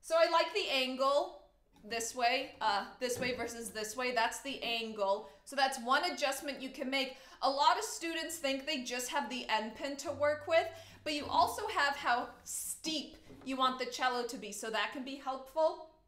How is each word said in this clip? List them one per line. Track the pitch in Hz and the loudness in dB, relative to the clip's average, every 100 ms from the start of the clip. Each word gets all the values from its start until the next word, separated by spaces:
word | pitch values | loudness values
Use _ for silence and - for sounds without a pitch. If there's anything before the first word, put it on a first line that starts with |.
So | - 330 | 2 4
I | 339 | 6
like | 330 339 | 6 4
the | 415 349 | 0 0
angle | 269 254 262 269 285 - - - _ _ - 208 | 0 0 2 4 4 2 -6 -20 _ _ -20 -6
this | 226 226 254 | -4 -4 0
way, | 240 262 269 - | 2 2 -2 -2
uh, | 220 202 - - | 0 0 -2 -4
this | 247 247 | -2 0
way | 254 247 | -2 -2
versus | 233 233 226 | -4 -6 -8
this | 220 214 262 | -6 -6 -2
way. | 247 | 0
That's | 240 233 - | 2 2 0
the | 277 254 | -6 -6
angle. | 233 233 220 214 196 202 - - - | -2 -2 -4 -2 0 0 -2 -18 -8
So | 269 | 2
that's | 269 269 | 2 2
one | 233 269 349 | 2 2 2
adjustment | 262 269 277 294 262 | 0 0 0 -6 -6
you | 262 | -8
can | - 262 | -6 -2
make. | 269 262 - - - | 0 -2 -6 -18 -2
A | 269 | 0
lot | 277 302 370 | 6 6 6
of | 427 | 0
students | - 330 330 320 330 | -4 -4 -4 -4 -4
think | 277 269 302 | -2 -2 -2
they | 311 | -4
just | 240 247 247 | -2 -6 -2
have | 320 233 | -2 -2
the | 247 - | -6 -2
end | 220 226 220 | -2 -2 -6
pin | 285 277 | -6 -6
to | - | -6
work | 277 294 302 - | 0 2 0 4
with, | 330 - - - - - | 2 2 -6 -18 -10 -4
but | |
you | 294 269 | -4 2
also | 311 349 - 427 | 4 4 2 -2
have | 440 285 277 | 2 2 2
how | 320 240 - - | 2 2 0 -10
steep | - - - - 320 311 247 - - - 254 | -8 -8 -6 -6 -4 -4 -4 -14 -20 -14 -6
you | 262 | 2
want | 262 247 | 2 2
the | 247 | -4
cello | - 254 247 233 | 0 0 2 -2
to | 208 | -6
be, | 208 | -8
so | 202 226 | -6 -4
that | 214 214 | 0 -2
can | 294 262 | -2 -8
be | 269 | -8
helpful. | 277 262 - 320 320 381 - _ | -6 -6 -4 2 2 2 -12 _